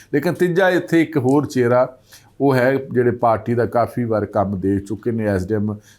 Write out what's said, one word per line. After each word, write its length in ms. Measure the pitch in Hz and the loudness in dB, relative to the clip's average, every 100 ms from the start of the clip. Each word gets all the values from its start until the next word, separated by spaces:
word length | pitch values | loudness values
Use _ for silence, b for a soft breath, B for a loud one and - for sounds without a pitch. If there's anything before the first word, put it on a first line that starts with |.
| B | B
ਲੇਕਿਨ 200 | 147 165 | -2 -2
ਤੀਜਾ 360 | 165 180 165 175 | 0 0 2 2
ਇੱਥੇ 320 | 180 170 165 | 2 0 0
ਇੱਕ 160 | 160 147 | 2 0
ਹੋਰ 280 | 123 143 139 | 2 2 0
ਚਿਹਰਾ 520 | 131 120 123 131 - b b b - | 0 2 2 0 -4 b b b -2
ਉਹ 140 | 139 131 | 0 2
ਹੈ 200 | 123 135 | 2 0
ਜਿਹੜੇ 360 | 135 113 123 | -2 0 0
ਪਾਰਟੀ 420 | - 117 110 107 | 2 2 0 0
ਦਾ 120 | 120 113 | -2 0
ਕਾਫੀ 380 | 120 110 - | 0 -2 -2
ਵਾਰ 220 | 117 107 101 | -2 -2 -2
ਕੰਮ 340 | 107 98 98 | -2 -2 -2
ਦੇ 200 | 95 101 | 0 -2
ਚੁੱਕੇ 320 | 98 110 120 | -2 -8 -4
ਨੇ, 140 | 113 107 | -2 0
ਐਸ 220 | 98 92 | -2 -2
ਡੀ 60 | |
ਐਮ 220 | 107 104 104 b | -2 -4 -6 b